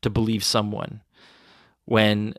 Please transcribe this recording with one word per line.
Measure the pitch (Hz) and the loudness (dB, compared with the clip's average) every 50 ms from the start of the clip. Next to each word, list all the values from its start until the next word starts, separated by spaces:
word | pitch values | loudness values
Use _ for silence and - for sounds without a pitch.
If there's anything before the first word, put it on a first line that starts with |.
to | - 117 | -6 -2
believe | 101 117 110 110 113 104 98 | 0 0 0 0 0 -2 -2
someone | - - 113 104 104 104 104 - - 107 107 _ _ _ _ - - _ _ _ _ _ _ _ _ _ _ - | 0 0 0 0 -2 -4 -6 -8 -10 -10 -14 _ _ _ _ -20 -20 _ _ _ _ _ _ _ _ _ _ -4
when | - 113 110 107 107 104 104 107 110 - | 0 4 4 4 4 4 2 -2 -6 -8